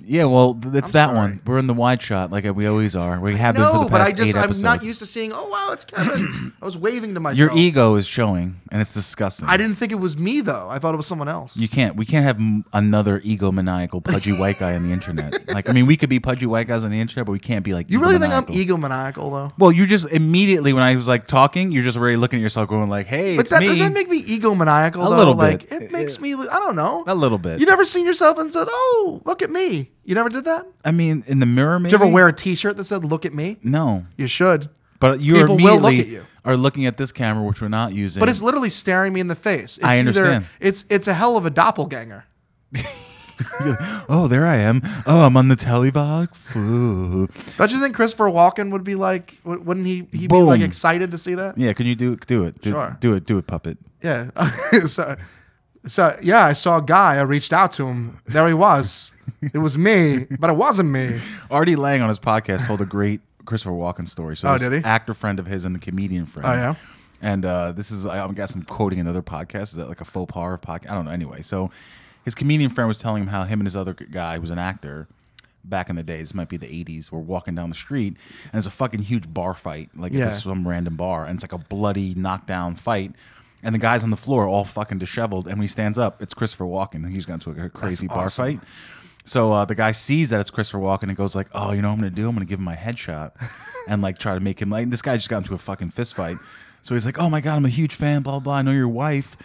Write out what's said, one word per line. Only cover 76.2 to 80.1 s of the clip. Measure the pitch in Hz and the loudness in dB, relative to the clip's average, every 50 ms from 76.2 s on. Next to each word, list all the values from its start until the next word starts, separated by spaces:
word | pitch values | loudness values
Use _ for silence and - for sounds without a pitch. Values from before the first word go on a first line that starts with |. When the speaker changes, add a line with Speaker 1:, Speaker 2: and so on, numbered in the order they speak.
Speaker 1:
this | 80 73 - | -12 -10 -10
might | 95 85 - | -10 -10 -10
be | 90 80 | -10 -14
the | - 58 76 | -14 -12 -12
eighties, | 85 85 80 80 80 76 - | -14 -12 -12 -14 -14 -14 -14
were | - 82 | -14 -12
walking | 80 82 92 90 - - 85 | -10 -8 -8 -8 -8 -8 -10
down | 85 87 85 | -8 -8 -10
the | 82 | -12
street, | - - - 135 139 107 101 120 - _ - - - - | -14 -12 -8 -6 -6 -6 -6 -8 -12 _ -20 -20 -20 -20
and | - - | -8 -6
there's | 110 101 | -6 -6
a | 92 | -6
fucking | - - 131 120 117 104 104 | -6 -6 -6 -6 -6 -8 -6
huge | 98 123 113 85 80 80 | -4 -6 -6 -6 -8 -8
bar | 95 87 92 92 | -8 -6 -6 -8
fight, | - - 87 76 78 80 - _ | -8 -12 -12 -12 -12 -14 -16 _
like, | 76 90 90 | -14 -10 -6